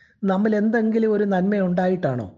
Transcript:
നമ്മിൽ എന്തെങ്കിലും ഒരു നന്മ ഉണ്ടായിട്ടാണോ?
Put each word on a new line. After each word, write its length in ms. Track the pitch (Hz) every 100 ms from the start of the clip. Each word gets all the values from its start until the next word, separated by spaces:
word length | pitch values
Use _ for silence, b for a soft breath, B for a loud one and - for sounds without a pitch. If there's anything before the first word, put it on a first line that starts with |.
| b b
നമ്മിൽ 300 | 196 190 220 214
എന്തെങ്കിലും 540 | 214 233 220 226 220
ഒരു 120 | 208
നന്മ 360 | 208 185 185 208
ഉണ്ടായിട്ടാണോ? 640 | 185 180 185 185 151 123 104